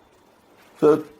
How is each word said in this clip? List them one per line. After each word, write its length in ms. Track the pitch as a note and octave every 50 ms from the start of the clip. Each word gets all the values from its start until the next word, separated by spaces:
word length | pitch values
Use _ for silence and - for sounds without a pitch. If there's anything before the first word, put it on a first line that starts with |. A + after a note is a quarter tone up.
| _ _ _ _ _ _ _ _ _ _ _ _ _ _ _ - D3+
so, 140 | D3+ D3+ - - - -